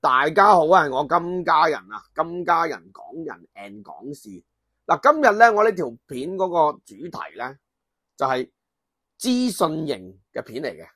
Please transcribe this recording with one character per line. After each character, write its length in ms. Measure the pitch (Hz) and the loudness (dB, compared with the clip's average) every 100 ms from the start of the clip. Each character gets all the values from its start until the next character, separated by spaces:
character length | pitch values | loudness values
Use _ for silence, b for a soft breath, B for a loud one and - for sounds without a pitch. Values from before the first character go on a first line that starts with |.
大 260 | 147 127 147 | 2 2 2
家 160 | 165 202 | 4 6
好 140 | 185 156 | 6 6
啊， 200 | 185 151 | 4 4
係 40 | |
我 180 | 131 143 | -2 0
金 380 | 165 175 180 165 | -2 -2 -4 0
家 220 | 156 165 | 2 2
人 100 | 135 92 | 0 -8
啊， 100 | 107 _ - | -16 _ -6
金 280 | 165 175 | -6 -4
家 220 | 175 165 165 | 0 0 0
人， 260 | 113 85 | -6 -14
港 140 | 95 - 143 | -20 -18 -14
人 240 | 156 90 82 | -12 -14 _
and 300 | 98 101 104 | -20 -18 -18
港 280 | 101 73 123 | -18 -16 -16
事。 180 | 147 107 92 _ _ _ _ - | -16 -16 -20 _ _ _ _ -4
嗱， 120 | - | 0
今 220 | 269 311 | 2 4
日 160 | 269 208 | 2 6
呢， 160 | 233 | 4
我 100 | 208 | 6
呢 80 | 220 | 0
條 180 | 185 143 117 _ | 0 -8 -10 _
片 280 | 127 147 190 | -12 -10 -6
嗰 140 | 185 | -2
個 300 | 175 151 - | 0 0 -2
主 120 | _ 101 | _ -18
題 420 | 165 - 78 85 | -16 -14 -14 -12
呢， 180 | 123 139 _ _ _ _ _ _ | -12 -14 _ _ _ _ _ _
就 80 | 135 | -2
係 240 | 131 127 _ _ _ _ _ _ _ | -2 -4 _ _ _ _ _ _ _
資 360 | 240 247 254 185 | -2 0 -2 0
訊 300 | 165 156 156 | -2 -2 -6
型 340 | 110 92 95 _ | -8 -10 -20 _
嘅 80 | - | -12
片 220 | - 113 | -10 -10
嚟 60 | 147 | -10
嘅。 180 | 78 90 | -10 -20